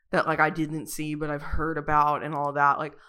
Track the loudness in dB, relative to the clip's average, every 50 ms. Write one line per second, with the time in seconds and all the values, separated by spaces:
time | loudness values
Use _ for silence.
0 | _ -4 -2 0 0 2 2 2 2 2 2 0 -2 -2 -4 -6 -8 -8 -8 -6
1 | -6 -6 -4 -6 -4 -4 -6 -6 -4 -2 -2 0 0 0 -2 -4 -2 2 4 4
2 | 4 4 2 0 -2 -4 -4 -2 -2 -2 0 4 4 4 4 2 -2 -8 -10 -14
3 | -20